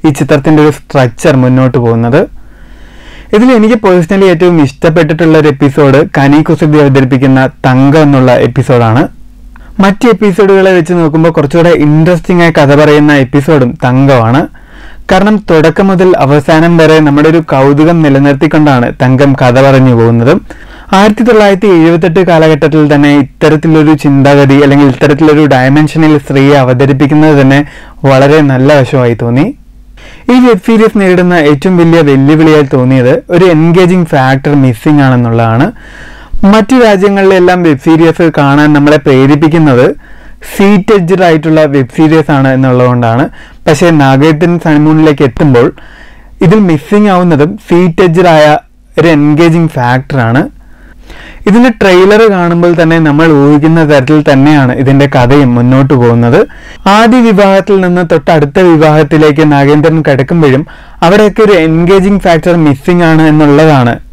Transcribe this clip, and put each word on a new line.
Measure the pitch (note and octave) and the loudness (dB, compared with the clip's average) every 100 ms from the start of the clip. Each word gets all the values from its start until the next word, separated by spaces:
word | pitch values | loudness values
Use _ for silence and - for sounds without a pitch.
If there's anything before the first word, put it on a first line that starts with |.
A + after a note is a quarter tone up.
| D#3+ | -4
ഈ | |
ചിത്രത്തിന്റെ | C#3 C3+ D3+ D3 D#3 | -4 -2 -2 0 0
ഒരു | D3+ | 0
structure | D3 - C#3+ B2+ - F3 C3+ | -2 -6 -4 -4 -2 -2 0
മുന്നോട്ട് | B2+ B2+ C3 B2 | 0 0 0 -2
പോകുന്നത്. | A#2+ A#2 A#2 C#3+ - - - - - - - - - - - | -2 -2 -2 -2 -4 -10 -20 -20 -20 -20 -20 -20 -20 -20 -6
ഇതിൽ | G#3 B3 | 0 2
എനിക്ക് | A#3+ A3 | 2 0
personally | A#3 G#3+ F3+ D#3+ G3 | 0 0 -2 0 0
ഏറ്റവും | F#3+ E3 F3 E3+ | 0 0 0 0
ഇഷ്ടപ്പെട്ടിട്ടുള്ള | C#3 - E3+ E3 D#3 D#3+ E3 D#3 | -2 -2 -2 0 -2 -2 0 2
ഒരു | D3+ | 0
episode | C#3 C#3+ C#3 C#3+ C3+ F3 - | 0 -2 0 0 0 0 -2
കനി | C#3 D3 | 0 0
കുസൃതി | D#3 D#3 D#3 D3+ | 0 -2 0 0
അവതരിപ്പിക്കുന്ന | C#3+ C3+ C3 C3 C3 C3 C3 | 2 0 0 0 0 0 -2
തങ്കം | - C3+ B2+ C#3 D#3 | -4 -2 0 2 2
എന്നുള്ള | D3 C#3 B2+ B2 | 2 2 0 0
എപ്പിസോഡാണ്. | B2+ C3+ B2 B2 A#2 A2+ E3+ - - - - - - - | -2 -4 -2 0 0 -2 -4 -8 -20 -20 -20 -20 -16 -2
മറ്റ് | G3 G3+ A#3+ | -2 0 -2
എപ്പിസോഡുകളെ | G3+ G#3 F3+ G3 G3 F#3+ | 0 -2 0 0 2 2
വെച്ച് | F3+ E3 | 0 -2
നോക്കുമ്പോൾ | F3 D#3+ D#3+ E3 | -2 -2 0 0
കുറച്ചുകൂടെ | D#3+ C#3+ E3+ E3+ | -2 -2 0 0
interesting | D3+ D3 D3+ D#3+ E3+ - F3+ | 0 0 2 0 -2 -2 0
ആയി | E3+ | 0
കഥ | E3 C#3 | 0 0
പറയുന്ന | C#3+ D3+ D3 D3+ | 2 2 2 2
എപ്പിസോഡും | D3 C3 C#3+ C#3 D3+ B2 - | 0 0 -4 0 0 -2 -4
തങ്കമാണ്. | B2+ B2+ C#3 C3 A2+ C3 - - - - - - - | -2 0 0 0 0 -2 -4 -12 -20 -20 -20 -20 -4
കാരണം | F#3+ G3+ G#3+ - | -2 0 -2 -2
തുടക്കം | E3 D#3 D#3+ G3 | 0 0 0 -2
മുതൽ | F3+ F#3 F3 | 0 0 0
അവസാനം | C#3 D3 C#3+ D#3+ E3+ E3+ | 0 -2 0 0 0 2
വരെ | D#3 D#3 | 2 2
നമ്മുടെ | D3+ C#3+ D#3 | 2 0 0
ഒരു | E3 | -2
കൗതുകം | D#3+ C#3 C#3 C#3+ D#3 E3+ | -2 -2 0 2 0 0
നിലനിർത്തിക്കൊണ്ടാണ് | D3+ C3+ C#3+ C#3 D#3 D#3 D3+ B2+ B2 - | 0 0 0 0 -2 0 0 0 -2 -4
തങ്കം | B2+ C3 C#3 C3+ | -2 0 0 0
കഥ | B2+ B2 | 0 2
പറഞ്ഞു | C3+ C3+ C3 | 2 2 2
പോകുന്നത്. | A#2 A#2 A#2 A#2 F#3 - - - - - | 2 0 0 0 -2 -4 -20 -20 -20 -4
ആയിരത്തി | F#3+ G#3+ G#3+ | 0 0 0
തൊള്ളായിരത്തി | A#3 A3 G3+ F#3+ G#3+ | 0 2 2 0 0
എഴുപത്തെട്ട് | F3 D#3+ E3+ F3+ E3+ | 2 2 0 -2 -2
കാലഘട്ടത്തിൽ | F3+ E3 D#3+ D3+ D#3 D#3 D3 | 0 0 2 0 0 0 0
തന്നെ | D3 D3 C#3+ | 2 2 0
ഇത്തരത്തിലൊരു | C#3 - D#3 D3+ E3 D#3 D3+ | -2 -2 -2 0 0 0 0
ചിന്താഗതി | D3+ C#3+ C#3 C#3 C#3+ C#3 | 0 0 0 2 2 2
അല്ലെങ്കിൽ | C#3 C#3+ C#3 C#3+ | 2 2 2 0
ഇത്തരത്തിലൊരു | B2+ D3+ C#3+ D#3 D3+ D3 | 0 -2 0 2 2 0
ഡയമെൻഷനിൽ | C3 C3 D3 D3+ D#3+ D#3 D3+ | 0 0 0 0 0 0 0
സ്ത്രീയെ | - C#3 C3+ | -2 0 2
അവതരിപ്പിക്കുന്നത് | C#3+ B2 B2 C3+ C3+ C#3+ D3+ D#3 C#3+ | 2 0 0 -2 0 0 0 2 2
തന്നെ | C3+ C#3 D3 - - - | 2 0 -4 -12 -20 -6
വളരെ | C3+ C3 C#3 D#3 | -2 0 2 2
നല്ല | C#3+ C3 C3+ D3 | 0 0 0 0
വശമായി | B2 C#3 B2 | 0 -2 -2
തോന്നി. | A2+ A#2 B2 F#3+ D4 - - - - - - - | -2 -4 -2 -4 -6 -20 -20 -20 -20 -20 -12 -2
ഈ | B3 B3 | 0 2
web | G#3 - | 0 0
series | A3+ A3 G#3+ | 0 0 0
നേരിടുന്ന | F#3+ F3+ F3+ | 0 0 0
ഏറ്റവും | F3 D3 C#3+ F#3+ F3+ | 0 0 0 0 0
വലിയ | E3 E3 | 2 2
വെല്ലുവിളിയായി | D3 C#3 C3+ D#3 D#3+ D3+ C#3 | 2 2 0 2 2 2 0
തോന്നിയത് | C3+ B2+ C3 B2 D#3 - | -2 0 0 0 -2 -2
ഒരു | F3 | 0
എൻഗേജിംഗ് | F#3 D#3 E3 E3+ F3 F3+ E3+ | 2 2 0 2 0 0 -2
factor | D3 C3 C3+ D3+ | -2 -2 -2 -2
missing | C#3+ C3 A2+ D#3 D3 | 0 0 -2 -2 0
ആണെന്നുള്ളതാണ്. | C3+ B2+ A#2+ A2+ A#2 A2+ E3+ - - - - - - - G3 | 0 0 -2 -2 -2 -2 -4 -6 -20 -20 -20 -20 -8 -2 0
മറ്റു | A3 G#3 C4 | 0 0 0
രാജ്യങ്ങളിലെല്ലാം | A3+ G3 G3+ G3 F#3+ F#3+ F3+ F3+ | 2 0 0 0 0 2 0 0
web | E3+ C3+ | -2 -2
series | - D#3+ E3 D#3+ E3 D3+ | 0 2 0 0 -2 0
കാണാൻ | C#3+ C#3+ D3+ | 0 0 2
നമ്മളെ | C#3+ D3 D3+ | 2 0 0
പ്രേരിപ്പിക്കുന്നത് | D3 C3 C3+ D3 D#3 E3 D3+ B2 D3+ D4 - - - - - - | 0 0 2 0 0 0 0 2 0 -4 -16 -20 -20 -20 -14 -2
സീറ്റ് | G3+ G3+ F#3 | 0 0 0
എഡ്ജഡ് | G#3 E3+ F#3 | -2 0 0
ആയിട്ടുള്ള | F3+ D#3+ D#3+ D#3 | 0 0 0 0
web | D3+ C#3 B2 - | 0 -2 -4 -2
series | D#3 D#3+ D3+ | 0 0 0
ആണ് | C#3+ C3+ | -2 0
എന്നുള്ളതുകൊണ്ടാണ്. | C3 C3 B2 B2 B2 A#2 A#2 D#3+ - - - - | 0 0 0 0 0 -2 -2 -4 -8 -20 -8 -4
പക്ഷേ | D3+ E3+ | 0 0
നാഗേന്ദ്രൻ | D#3 C3+ C3+ D#3 D3+ E3+ F3 E3 | 2 2 2 0 0 -2 -2 -2
ഹണിമൂണിലേക്ക് | D3 D3+ D#3 D#3 C#3+ | 0 0 2 0 0
എത്തുമ്പോൾ | C#3 - D#3 B2 D3 - - - - - - - | -4 -2 0 2 0 -4 -20 -20 -20 -20 -20 -4
ഇതിൽ | F3+ A3 | 0 2
missing | F#3+ D3+ - G#3 G#3 | 0 -2 -2 0 0
ആവുന്നതും | F3+ F3 D3 D#3 G3+ - | 0 0 0 -2 -6 -4
സീറ്റ് | F3 F3+ E3 | 0 0 0
എഡ്ജഡ് | F#3 E3 F3+ | 0 2 2
ആയ | D#3 D3+ D3+ _ _ _ - | 2 2 -2 _ _ _ -2
ഒരു | E3 | 0
എൻഗേജിംഗ് | D3+ D3 D3+ E3+ E3 D#3+ | 0 0 0 0 0 -2
ഫാക്ടറാണ്. | C#3 B2 B2+ C3 C#3 A2+ B2 A#3 - - - - - - - - - - | -4 -4 -4 -4 -4 -2 -2 -4 -12 -20 -20 -20 -20 -20 -20 -20 -6 0
ഇതിന്റെ | A3 B3 | 2 0
trailer | A3 G3+ F3+ F#3+ G#3+ A3+ | 0 0 2 2 2 2
കാണുമ്പോൾ | F#3+ F3 E3+ F3 E3+ | 0 -2 0 0 0
തന്നെ | E3 E3 | 0 0
നമ്മൾ | D#3 D3 E3 | 0 0 2
ഊഹിക്കുന്ന | D3 C#3+ D3 D#3+ E3 D3+ | 2 2 2 2 0 2
തരത്തിൽ | D3 B2+ D#3 D3+ | 0 0 0 2
തന്നെയാണ് | C3+ C#3+ D3+ B2+ B2+ | 2 2 2 0 -2
ഇതിന്റെ | C3+ C#3 C#3 | 0 0 0
കഥയും | C#3 B2 C#3+ C3+ | 0 0 2 0
മുന്നോട്ട് | A#2+ A#2+ C3 C3+ | 0 0 0 0
പോകുന്നത്. | C3+ A#2+ A#2 A#2+ D3+ - - - - F#3+ | 0 0 0 0 0 -2 -8 -20 -6 -2
ആദ്യ | G#3 A3+ B3+ | 2 2 2
വിവാഹത്തിൽ | A3+ G3 G3 G3 F#3 G3 | 2 0 2 0 0 -2
നിന്ന് | F3+ F3+ E3+ | 0 -2 -2
തൊട്ടടുത്ത | E3 - D#3+ C#3+ F3+ | -2 0 -2 0 0
വിവാഹത്തിലേക്ക് | F3+ D#3+ D#3 D3+ D3+ D#3 D#3 D3 D3+ | 2 2 2 0 0 0 0 0 0
നാഗേന്ദ്രൻ | C#3+ C#3 D3+ D#3+ D#3+ | 0 2 0 0 -2
കിടക്കുമ്പോഴും | D3+ C3 C3+ E3+ D3 C3 E3 - - - | -2 -4 -2 0 0 0 -4 -18 -20 -4
അവിടെയൊക്കെ | E3+ G#3 G#3+ F#3 | 0 2 0 0
ഒരു | G#3 | 0
എൻഗേജിംഗ് | F#3+ D#3+ D#3+ F3 G3 F#3+ G3 | 2 0 -2 0 0 0 -2
factor | F#3 E3 E3+ E3+ | 0 -2 0 0
missing | D3+ C#3 - F3 | 0 0 -2 0
ആണ് | E3 D#3 | 2 2
എന്നുള്ളതാണ് | D#3 D3+ D3 C#3+ D#3+ C#3 A#2+ A#2 - | 2 2 2 2 2 2 -2 -4 -12